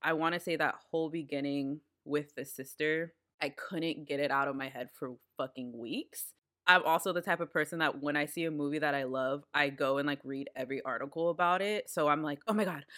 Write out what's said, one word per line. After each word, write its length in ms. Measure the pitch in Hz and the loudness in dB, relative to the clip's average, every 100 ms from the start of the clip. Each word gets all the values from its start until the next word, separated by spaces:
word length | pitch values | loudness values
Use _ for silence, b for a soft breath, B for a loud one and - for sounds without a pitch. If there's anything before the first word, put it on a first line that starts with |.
I 120 | 151 | -2
wanna 260 | 160 160 170 | 2 2 0
say 160 | 175 165 | 0 0
that 200 | 147 - - | 0 -2 -4
whole 180 | 165 160 | -2 -2
beginning 720 | 165 143 139 143 143 135 147 - _ - | -2 -4 -2 -2 -2 -2 -4 -10 _ -2
with 300 | 147 143 - | -2 -2 -8
the 100 | 135 | -10
sister, 680 | - 131 - 151 156 170 - _ - | -10 -10 -2 0 0 -2 -10 _ -6
I 80 | 151 | -6
couldn't 580 | - - 180 165 156 147 | -4 -8 -4 -2 -4 -4
get 140 | 139 | -2
it 100 | 143 | 0
out 160 | 139 139 | 2 0
of 80 | 139 | -2
my 140 | 135 | -6
head 200 | 131 127 - | -8 -10 -10
for 180 | 131 123 _ - | -10 -10 _ -8
fucking 420 | 131 - 123 117 | -8 -8 -10 -8
weeks. 540 | 117 196 - - - - _ _ - | -6 -6 -8 -10 -12 -14 _ _ 6
I'm 140 | 180 | 6
also 300 | - 165 196 | 8 4 2
the 80 | 175 | -2
type 200 | 175 170 | 0 -2
of 120 | 170 | 0
person 240 | 165 151 170 | 0 0 0
that 240 | 156 143 | 0 0
when 140 | 143 147 | -2 0
I 80 | 147 | -2
see 200 | 170 165 | -2 -2
a 40 | |
movie 300 | 151 143 151 | 0 0 0
that 160 | 147 143 | 0 0
I 80 | |
love, 400 | 131 131 131 143 - | 0 0 0 -2 0
I 160 | 147 143 | 2 2
go 300 | 139 139 139 | 2 2 2
and, 80 | 139 | 2
like, 140 | 139 | -2
read 260 | 131 135 139 - | -4 -8 -6 -6
every 260 | 127 135 | -4 -4
article 480 | 131 117 135 160 170 | -4 -4 -4 0 0
about 320 | 165 175 185 | 4 4 4
it. 260 | 202 208 - | 2 -2 -2
So 160 | - 151 | 2 4
I'm 160 | 147 | 4
like, 160 | 156 143 - | 2 -4 0
"Oh 60 | 214 | 2
my 100 | 190 | 2
God, 200 | 156 - | -2 -8